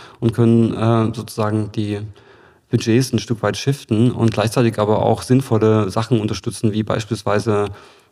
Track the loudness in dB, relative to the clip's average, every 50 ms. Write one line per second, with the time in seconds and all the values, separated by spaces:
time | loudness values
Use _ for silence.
0 | -20 -20 -10 -2 -2 -2 2 2 4 4 6 4 4 2 0 0 0 2 2 2
1 | 2 0 -2 -6 -10 -10 -6 -4 -2 -2 0 -2 -4 -4 -4 -6 -4 -4 -4 -6
2 | -8 -12 -14 -18 -20 _ -20 _ -20 -20 _ _ _ -2 -2 -2 2 2 2 2
3 | 2 2 -2 -4 -2 -2 -6 -2 -2 -2 -2 -2 -2 -4 -4 -4 -2 -2 0 2
4 | 2 2 2 2 0 0 2 2 0 0 2 2 0 0 2 0 0 0 2 2
5 | 2 2 0 0 0 2 2 2 2 2 0 2 4 4 4 2 2 0 -2 -4
6 | -2 0 0 0 0 -2 -4 -6 -8 -10 -8 -2 -2 -2 0 0 -2 -2 -2 -4
7 | -4 -4 -6 -6 -2 -2 -2 0 0 0 0 0 0 -2 -6 -12 -20 -20 -20 _
8 | _ _